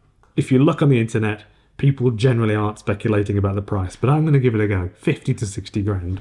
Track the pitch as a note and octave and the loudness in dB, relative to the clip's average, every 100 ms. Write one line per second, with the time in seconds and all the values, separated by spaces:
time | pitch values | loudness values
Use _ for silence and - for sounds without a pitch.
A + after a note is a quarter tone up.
0 | _ _ _ - C#3+ B2+ D3+ D#3+ D3+ B2 | _ _ _ -6 0 4 4 4 2 2
1 | A2+ A2+ G#2+ G#2+ - _ _ - C#3 C#3 | 2 -2 -2 -4 -10 _ _ -2 0 2
2 | B2+ A2 C3 A#2 A2 G#2+ G#2 G#2+ - G2+ | 0 2 2 2 2 0 -2 -4 -6 -4
3 | A2 G#2 G2+ G2+ G2 G2+ G2+ G2+ F#2 - | 0 0 0 0 0 -2 -4 -4 -4 -2
4 | A#2+ D3+ D#3+ C#3+ B2 A2 G#2 F#2+ F2+ - | 0 2 4 2 2 2 0 0 -4 -6
5 | - - - B2+ G#2 - - A2 G2+ F#2+ | -4 -4 -4 -4 -6 -10 -8 -4 -4 -4
6 | F2 F#2+ | -6 -6